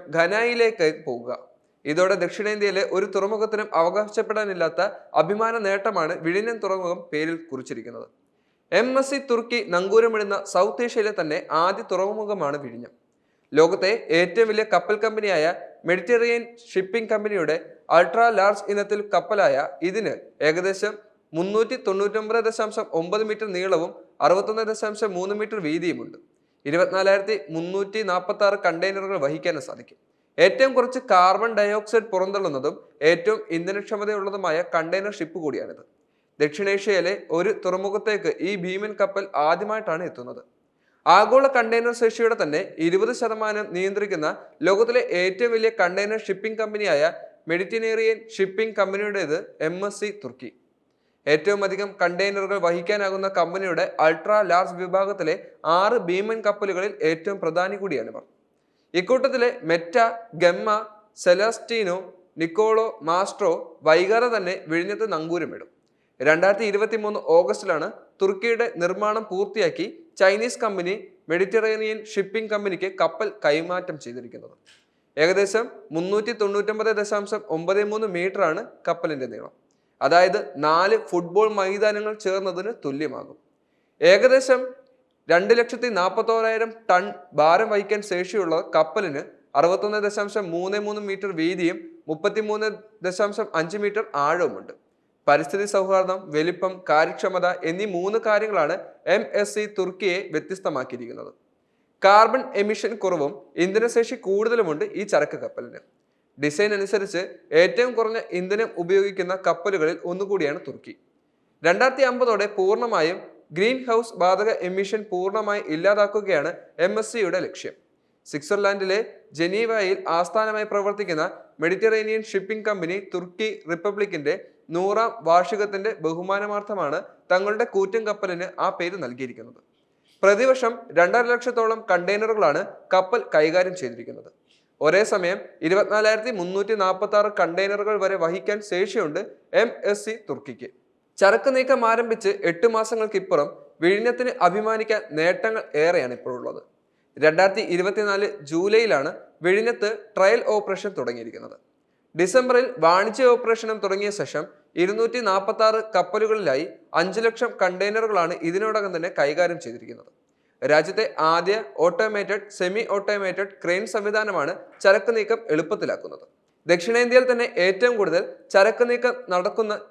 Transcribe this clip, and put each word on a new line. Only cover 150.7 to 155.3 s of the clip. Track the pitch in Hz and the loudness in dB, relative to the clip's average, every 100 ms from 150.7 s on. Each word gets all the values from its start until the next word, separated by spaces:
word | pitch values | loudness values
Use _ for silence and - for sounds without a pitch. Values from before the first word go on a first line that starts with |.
| 185 208 185 | -4 -6 -6
തുടങ്ങിയിരിക്കുന്നത്. | 123 120 113 - 113 110 _ _ _ _ _ 156 | -6 -8 -12 -14 -18 -20 _ _ _ _ _ -2
ഡിസംബറിൽ | 185 254 254 247 254 - | 2 4 4 4 2 2
വാണിജ്യ | 160 180 214 220 | 4 6 2 2
ഓപ്പറേഷനും | 254 240 233 226 226 214 | 4 4 2 -2 -2 -4
തുടങ്ങിയ | 196 196 202 | -2 -2 -4
ശേഷം | 202 139 147 180 - _ - | -4 -6 -6 -8 -12 _ -2
ഇരുന്നൂറ്റി | 180 214 226 247 | 0 0 -2 0
നാപ്പത്താറ് | 220 | 0